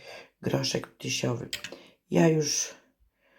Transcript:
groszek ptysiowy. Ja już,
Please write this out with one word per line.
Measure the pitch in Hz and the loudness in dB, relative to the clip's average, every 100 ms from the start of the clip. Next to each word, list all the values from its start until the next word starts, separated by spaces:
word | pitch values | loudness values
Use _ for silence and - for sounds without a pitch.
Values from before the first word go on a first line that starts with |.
| - - - _ | -16 -18 -20 _
groszek | 120 135 131 - - | -2 0 0 -4 -6
ptysiowy. | - 131 - 127 120 - - - - - _ - | -10 -6 -2 -2 -4 -6 -10 -12 -18 -20 _ 0
Ja | 175 165 | 4 6
już, | 156 147 - - - _ _ _ _ _ | 4 2 -2 -4 -10 _ _ _ _ _